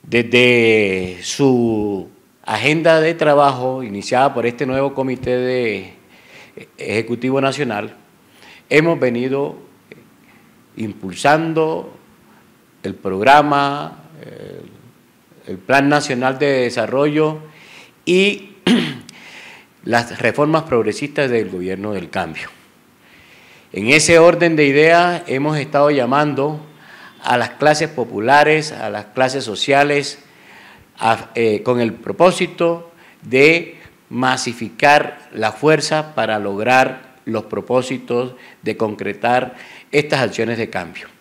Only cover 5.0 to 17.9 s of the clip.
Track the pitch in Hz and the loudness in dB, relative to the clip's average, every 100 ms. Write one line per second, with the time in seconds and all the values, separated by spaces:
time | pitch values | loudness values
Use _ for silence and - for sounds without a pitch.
5 | 135 127 131 123 127 127 117 101 95 - | -6 -4 -4 -2 -2 -2 -2 -4 -10 -20
6 | _ _ _ - - - - - 73 104 | _ _ _ -20 -20 -20 -20 -14 -4 -4
7 | 113 120 131 135 135 139 131 104 104 - | -4 -6 -2 0 -2 -2 -6 -6 -8 -16
8 | _ _ _ _ - - _ 147 165 160 | _ _ _ _ -20 -20 _ 2 2 0
9 | 127 117 131 139 147 - - _ _ - | 0 -2 -4 -4 -6 -10 -20 _ _ -20
10 | _ _ _ _ _ _ _ - 113 - | _ _ _ _ _ _ _ -10 -10 -10
11 | 95 90 139 156 165 160 156 165 185 - | -12 -2 2 2 0 -2 -2 -6 -12 -20
12 | _ _ _ _ _ _ _ _ 98 90 | _ _ _ _ _ _ _ _ -12 -8
13 | 98 95 113 147 147 143 139 143 156 180 | -6 0 6 6 4 0 -2 -4 -12 -16
14 | - 156 - - 50 50 - - - _ | -20 -20 -20 -18 -16 -18 -18 -20 -20 _
15 | _ _ _ _ - 95 - 135 139 147 | _ _ _ _ -14 -14 0 2 4 2
16 | 143 123 131 135 143 135 120 120 110 127 | 0 -2 -2 0 0 0 0 -2 -2 0
17 | 151 151 156 156 156 - - - - | 0 0 -2 -4 -14 -20 -20 -20 -20